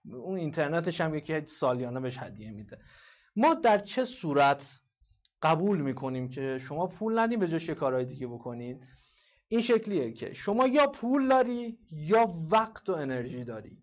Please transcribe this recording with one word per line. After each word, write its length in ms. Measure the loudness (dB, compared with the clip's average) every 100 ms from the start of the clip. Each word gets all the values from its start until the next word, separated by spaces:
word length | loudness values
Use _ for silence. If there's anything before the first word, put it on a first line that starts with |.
اون 340 | -18 -14 -8 -6
اینترنتش 600 | -4 -2 0 0 -2 -2
هم 140 | -2
یکی 320 | -2 -4 -4 -6
سالیانه 540 | -2 0 0 -2 -4
بهش 180 | -6 -6
هدیه 320 | -10 -12 -14
می‌ده. 280 | -14 -16 -18 -20 -20 -20 -20 _ 2
ما 180 | 4
در 240 | 4 6 4
چه 260 | 2 -2
صورت 760 | -2 -4 0 4 6 4 -2 -20 _ _ _ _ _ _
قبول 360 | 2 2 2 2
می‌کنیم 480 | 0 -2 -4 -4 -6
که 300 | -6 -4 -4
شما 280 | -6 -4 -4
پول 320 | -2 -2 2
ندین 200 | 2 2
به 100 | 0
جاش 200 | 0 -2
یه 60 |
کارهای 300 | -2 0 0
دیگه 220 | -2 -6 -10
بکنید. 600 | -8 -10 -10 -10 -12 -16 -20 _ _ _ _ _
این 120 | 0
شکلیه 520 | 4 2 2 -2 -2
که 220 | -4 -10
شما 320 | -6 -2 2 4
یا 200 | 4 4
پول 420 | 2 0 2 6
داری 500 | 6 4 0 -6 -10 _
یا 380 | -10 2 4 4 0 2
وقت 380 | 2 2 -2 -4
و 40 |
انرژی 520 | -2 -2 -4 -6 -8
داری. 340 | -8 -10 -14 -20